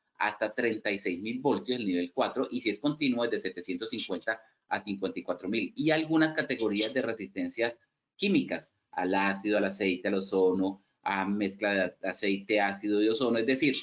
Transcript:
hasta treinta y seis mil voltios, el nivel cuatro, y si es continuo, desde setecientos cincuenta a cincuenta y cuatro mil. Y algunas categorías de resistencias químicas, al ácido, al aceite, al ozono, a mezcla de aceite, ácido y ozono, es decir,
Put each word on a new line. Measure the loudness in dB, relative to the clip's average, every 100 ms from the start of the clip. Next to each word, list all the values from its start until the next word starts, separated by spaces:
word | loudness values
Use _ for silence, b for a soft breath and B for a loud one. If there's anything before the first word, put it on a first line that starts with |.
| _ _
hasta | -4 -2 -4
treinta | 0 0 0 -2
y | -2
seis | -2 -4
mil | -4 -2
voltios, | 0 0 0 -2
el | 0
nivel | 0 0
cuatro, | 0 -2 0 -4
y | -2
si | -2
es | 0
continuo, | -2 0 0 2
desde | 0 0 -4
setecientos | -8 -6 -6 -4
cincuenta | -6 -4 -4 -4 -6 b b _
a | -6
cincuenta | -4 -4 -4 -4
y |
cuatro | -6 -6 -2
mil. | -2 -2 -2
Y | 2
algunas | 2 2 2 2
categorías | 2 -2 0 0 0 0
de | 0
resistencias | -2 -4 -8 -6 -6 -2 -2 -2 _ _ _ _
químicas, | 2 2 2 -4 -8 _ _
al | -4 0
ácido, | 2 2 0 0 2
al |
aceite, | 2 0 0 0 0
al |
ozono, | -2 0 4 4 4 0 -4 _ _
a | -4 -2 0
mezcla | 0 -2 0 0
de | 2 0 -2 -6
aceite, | -2 0 0 2 2
ácido | 2 0 0 4
y | 4
ozono, | 4 2 2
es | 2
decir, | 2 2 0